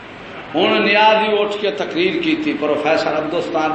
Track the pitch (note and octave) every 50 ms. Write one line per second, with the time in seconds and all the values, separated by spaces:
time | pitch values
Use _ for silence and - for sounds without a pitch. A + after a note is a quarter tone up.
0 | - - - - - - - - - - - D#3+ G3 G#3+ G#3+ A3 G3+ G3 G3+ G#3
1 | G#3+ G#3+ A3 G#3+ A3 G#3+ G#3 G3+ G#3 G#3 - - G#3+ G3 - - F3 - - D#3+
2 | F3+ F#3 D#3+ D#3+ D#3+ D#3 D3+ - - D3 C3+ - D3+ D3 D3 D3 D3 D3+ D#3+ D#3
3 | D#3+ - - - D3+ D3+ E3 E3+ - - D#3+ D#3 D#3 D#3 D3+